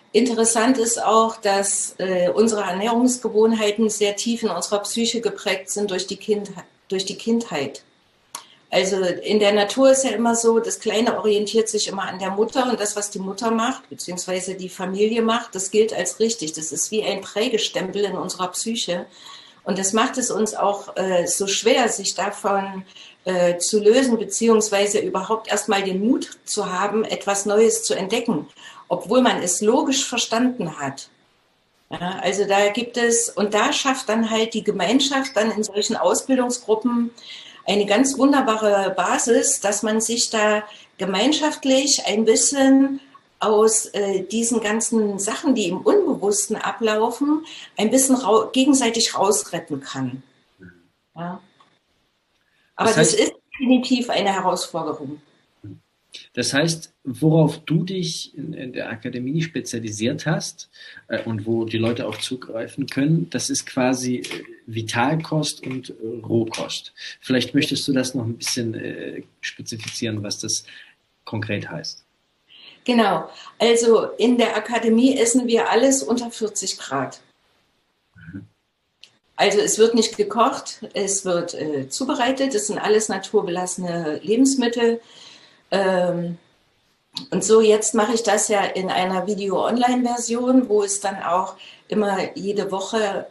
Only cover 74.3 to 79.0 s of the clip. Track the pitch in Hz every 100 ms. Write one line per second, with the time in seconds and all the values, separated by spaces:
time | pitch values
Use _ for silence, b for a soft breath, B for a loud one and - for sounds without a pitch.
74.3 | 240 220 208 214 233 226 226 262 - 233
75.3 | 254 233 226 - 196 269 269 - 240 233
76.3 | - 214 - 190 - - 135 131 - _
77.3 | _ _ _ _ _ _ _ _ - 80
78.3 | 98 107 _ _ _ _ _